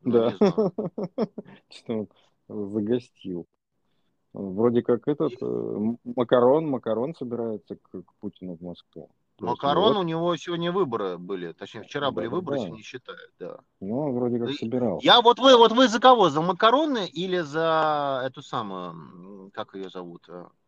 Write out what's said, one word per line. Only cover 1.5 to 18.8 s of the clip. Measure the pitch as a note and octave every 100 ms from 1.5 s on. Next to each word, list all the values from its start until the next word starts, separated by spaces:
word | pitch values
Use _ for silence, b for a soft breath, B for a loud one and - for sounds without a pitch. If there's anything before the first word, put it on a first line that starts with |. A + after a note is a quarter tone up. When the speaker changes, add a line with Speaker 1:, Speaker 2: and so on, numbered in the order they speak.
| - _
Speaker 2:
Что | - - A2 G2+ _ _ _ _
он | G#2+ G2+
загостил. | G#2+ G#2 B2 B2 _ - F2 E2 _ _ _ _ _ _ _ _
Вроде | - G2 F#2 A#2 A#2+
как | A2+ A#2+ -
этот, | D3 A2
Speaker 1:
И | A2+
Speaker 2:
э, | A#2+
М-, | A#2+ A2+ A2 A2 A#2+
Макарон, | A#2+ A#2+ A#2 B2+ A#2+ D3+ D#3+
Макарон | B2+ - A2 C3+ E3
собирается | B2+ A#2 A#2 G#2+ _ G2
к, | _ F#2+
к | F2 _
Путину | G#2 _ F#2 E2+
в |
Москву. | F2 E2+ _ E2 D2 _ _ _
То | G#2+
есть, | B2
Speaker 1:
Макарон, | C#3+ D3 G#3+ G#3+
Speaker 2:
вот. |
Speaker 1:
у |
него | E3+ E3 F3 E3+
сегодня | - E3+ E3+
выборы | F3+ D#3 A2+ G2 F2
были, | F2+ F#2+ F2
точнее, | E2 G2+ A2+
вчера | F#2+ C#3+ C#3
были | G#2+ A2+
Speaker 2:
Да, |
да, | D#3
Speaker 1:
выборы, | E3+ C#3+
Speaker 2:
да. |
Speaker 1:
сегодня | G2 A2
не |
считают, | G#2+ B2+ - F2+ F2 _
да. | F2+ - _ _
Speaker 2:
Ну, | F#2+ A#2+
он | D3+
вроде | A#2+ B2 A#2
как | A#2+
Speaker 1:
И | C#3+
Speaker 2:
собирался. | A2+ B2+ A#2+ D#2+ D3+
Speaker 1:
я | A3+
вот | A#3 A#3
вы, | C4 B3
вот | A3+
вы | A3+ B3+
за | A3+
кого? | B3+ B3 F3
За | C#3+
Макарона | E3+ F3+ A3+ B3+ D#4+ B3 F3
или | D#3+ F#3+ F3+
за | D3+ D3+ E3 D#3+ D#3 D3 C#3+ C3+ C3
эту | D3
самую, | - C3+ G#2+ F#2